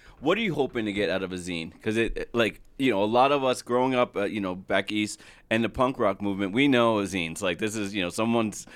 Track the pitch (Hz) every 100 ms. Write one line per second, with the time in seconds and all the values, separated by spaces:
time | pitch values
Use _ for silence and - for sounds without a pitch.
0 | - - 135 202 220 147 131 123 107 98
1 | 95 92 92 92 87 85 82 - 113 110
2 | 110 104 - 117 110 - - - 131 98
3 | 107 120 135 143 131 123 - 123 131 127
4 | 120 - 101 104 95 92 92 98 98 104
5 | 104 - - - - 113 113 - 127 123
6 | 107 98 101 98 98 110 143 123 117 107
7 | 101 92 82 82 95 85 107 110 98 104
8 | 87 98 113 117 110 - -